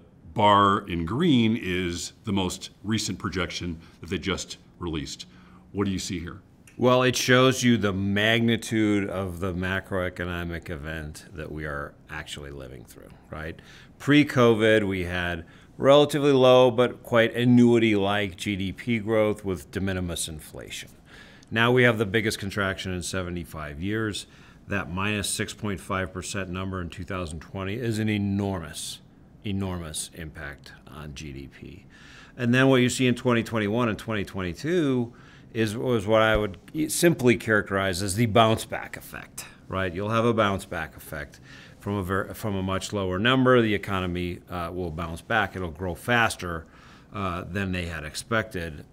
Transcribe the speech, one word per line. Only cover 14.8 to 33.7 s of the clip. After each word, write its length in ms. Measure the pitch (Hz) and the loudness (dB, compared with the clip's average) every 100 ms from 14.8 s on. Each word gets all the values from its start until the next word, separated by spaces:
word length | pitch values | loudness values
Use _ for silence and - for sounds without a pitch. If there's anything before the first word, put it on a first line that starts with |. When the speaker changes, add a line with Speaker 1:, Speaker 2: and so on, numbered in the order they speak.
| 98 | 4
Speaker 2:
we 200 | 95 87 | -2 -4
had 400 | 90 87 85 82 - - - | -4 -4 -6 -10 -20 -18 0
relatively 560 | 127 147 143 151 143 | 6 8 6 2 4
low 360 | 135 127 127 127 | 6 8 8 6
but 320 | 123 123 - | 4 0 0
quite 320 | - 117 117 | 0 2 4
annuity-like 1000 | 117 123 123 120 117 110 104 98 104 101 87 | 2 6 8 8 8 4 2 2 0 -2 -6
G 220 | 104 98 | -4 -2
D 160 | 95 | -4
P 260 | 87 - 117 | -6 -4 -4
growth 460 | 101 110 107 104 98 | 0 2 2 0 -4
with 260 | 92 - | -6 -6
de 80 | 101 | -6
minimis 480 | 95 92 90 82 - | -4 -4 -4 -6 -8
inflation. 600 | 78 - 65 52 - - - - - - - - | -10 -14 -16 -12 -14 -14 -20 -20 -20 -20 -20 -6
Now 220 | 110 117 | 0 4
we 120 | 127 | 6
have 140 | 123 107 | 4 4
the 80 | 107 | 0
biggest 340 | 110 107 - | 0 0 -4
contraction 520 | 98 104 95 95 95 | -6 -2 -2 -4 -6
in 120 | 92 | -6
seventy-five 800 | 82 95 90 87 80 80 73 73 | -6 -6 -6 -8 -10 -12 -12 -8
years. 440 | 95 110 110 95 - - - - - | -4 -4 -4 -6 -12 -20 -20 -18 -6
That 240 | 98 80 | -6 -4
minus 380 | 90 101 104 98 | -4 -2 -2 -4
six 240 | - 104 | -4 -6
point 260 | - 107 92 | -6 -6 -6
five 320 | - 95 92 | -6 -4 -4
percent 380 | 92 87 101 90 | -8 -8 -8 -8
number 320 | 90 95 92 | -8 -6 -6
in 80 | 85 | -8
two 160 | - 85 | -10 -10
thousand 340 | 95 85 80 | -8 -8 -10
twenty 360 | - 98 95 110 | -12 -10 -8 -6
is 240 | 117 107 | -4 -2
an 100 | 107 | 0
enormous, 920 | 104 101 98 101 95 76 - - - - _ - - 107 | 0 0 0 -2 -4 -8 -12 -12 -14 -18 _ -20 -14 -8
enormous 640 | 98 95 90 80 78 - | -4 -4 -6 -8 -10 -12
impact 600 | - 80 80 73 69 - - - | -12 -14 -12 -14 -14 -20 -20 -20
on 280 | 71 76 71 | -16 -14 -14
G 160 | 78 | -14
D 160 | 67 67 | -14 -16
P. 380 | - 67 - - - - - - - | -16 -18 -20 -20 -20 -20 -20 -18 -4
And 180 | 120 | 2
then 140 | 127 135 | 4 6
what 100 | 131 | 6
you 80 | 123 | 4
see 180 | 123 127 | 2 0
in 80 | 120 | 2
twenty 280 | 127 117 | 2 0
twenty-one 440 | 101 113 101 | 0 -2 0